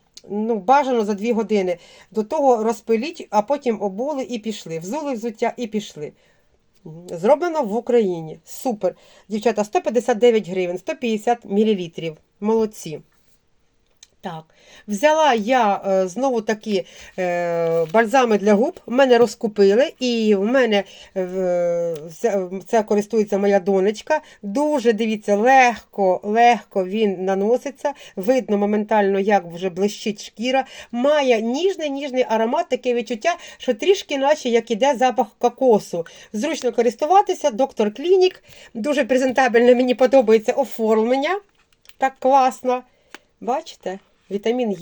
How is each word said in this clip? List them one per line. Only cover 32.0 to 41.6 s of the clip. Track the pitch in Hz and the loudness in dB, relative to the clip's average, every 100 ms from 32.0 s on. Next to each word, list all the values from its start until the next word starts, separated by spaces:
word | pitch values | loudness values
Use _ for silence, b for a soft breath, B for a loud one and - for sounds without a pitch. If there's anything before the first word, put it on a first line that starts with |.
| 285 254 247 | -6 -4 0
аромат, | 220 226 294 339 | 0 0 -2 -2
таке | 247 254 | -4 -2
відчуття, | 240 214 233 320 339 B B | -2 -4 -4 -2 -4 B B
що | - | -4
трішки | 240 320 381 - 285 | -2 2 0 0 -2
наче | 269 302 254 | 0 0 2
як | 233 226 | -2 0
іде | 220 269 247 | 0 0 2
запах | 254 254 247 _ | 0 0 -4 _
кокосу. | 240 233 262 208 - 175 165 B B | -2 2 2 2 0 -8 -10 B B
Зручно | 214 277 302 247 | -6 -4 -2 -2
користуватися, | 233 240 233 302 381 403 370 294 | 0 0 0 4 4 4 0 -2
Доктор | 214 262 - 214 | 0 -2 0 -2
Клінік, | 214 320 381 370 - B B B | -2 2 4 4 0 B B B
дуже | 226 240 269 226 | -8 -2 0 2
презентабельне, | 254 262 262 254 233 240 247 | 2 2 2 2 4 6 6
мені | 254 254 | 4 2
подобається | 254 269 220 220 220 | 4 4 6 2 2
оформлення, | 247 269 - 220 220 226 269 294 392 - _ | -2 -4 -2 0 2 2 0 0 -4 -8 _